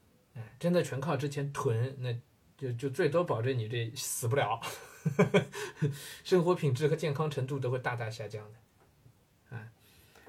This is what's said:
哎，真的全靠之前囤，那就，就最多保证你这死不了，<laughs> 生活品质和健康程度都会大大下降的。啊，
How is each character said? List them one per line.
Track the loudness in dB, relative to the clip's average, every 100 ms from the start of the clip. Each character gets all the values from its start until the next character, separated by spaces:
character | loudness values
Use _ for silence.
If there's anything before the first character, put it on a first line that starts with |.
| _ _ _
哎， | -16 -16 -4
真 | 2
的 | 2
全 | 2 -2
靠 | -2 0
之 | -2
前 | -2 -4
囤， | 0 0 2 0 -2
那 | -4 -4 -8 _ _ -8
就， | -6
就 | -4 -2
最 | 2 2
多 | 4
保 | 2 0
证 | 0 0
你 | -2
这 | -2 -4 -4
死 | -6 -4 0
不 | 2
了， | 2 0 -6 -10 -14 -6 0 4 6 4
<laughs> | 2 -4 -10 -2 -2 -2 -10 -14
生 | 4 4
活 | 6 4
品 | 2
质 | 2 2
和 | 2
健 | 0
康 | 0 -2
程 | -2 -2
度 | -2
都 | -2
会 | -2
大 | -2 -4
大 | -6
下 | -8 -8
降 | -10 -12
的。 | -18 _ _ _ _ -20 _ _ _ _ -14
啊， | -14 -20 _ -20 -20 -20